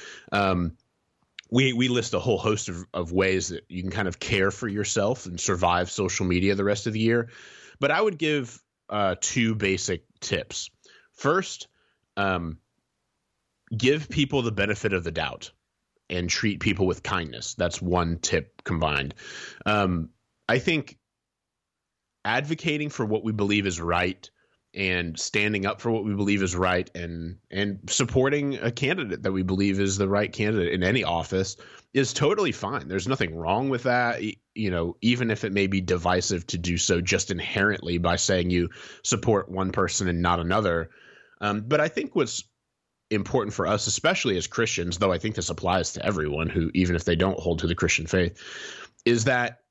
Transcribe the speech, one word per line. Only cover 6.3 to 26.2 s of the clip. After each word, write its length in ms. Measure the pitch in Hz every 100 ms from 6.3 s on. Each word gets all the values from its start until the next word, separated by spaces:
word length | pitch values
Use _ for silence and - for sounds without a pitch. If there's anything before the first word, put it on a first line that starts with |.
| 90 98 101
the 80 |
rest 240 | 98 101 113
of 60 |
the 60 | 110
year. 280 | 113 117 117 - - - - -
But 120 | 139
I 100 | 156
would 160 | 214 165
give, 420 | 156 147 123 - _ _ -
uh, 240 | 104 98 90
two 320 | - 120 113
basic 500 | 110 101 95 - 87 - _
tips. 500 | - 87 - - - - - - _
First, 540 | - 143 175 185 - - _ _ _ _ -
um, 420 | 98 92 85 78 _ _ _ _ _ _ _ _ _ _ _ 110
give 340 | 127 151 151
people 320 | 156 139 143
the 100 | 117
benefit 400 | 101 101 107 110
of 100 | 95
the 80 | 85
doubt 400 | 82 78 - - - _ _ _ _ -
and 180 | 90 87
treat 300 | - 110 101
people 260 | - 95 92
with 160 | 85
kindness. 500 | - 95 82 58 -
That's 260 | - 87 -
one 360 | 90 87 85 85
tip 440 | - 85 - -
combined. 500 | - 85 78 71 69 - - - - - -
Um, 420 | 104 98 87 80 _ _ _ -
I 80 | 127
think 380 | 127 160 - - _ _ _ _ _ _ _ _ _ _ _ _ 101
advocating 640 | 120 143 160 156 151 147
for 160 | - 110
what 180 | 107
we 80 | 110
believe 340 | 107 101 104 98
is 120 | 85
right 500 | 85 85 90 95 - _ _ _ _
and 440 | - 95 90 87 80
standing 460 | - 107 104 107 98
up 160 | -
for 100 | 120
what 120 | 113
we 100 | 104
believe 300 | 101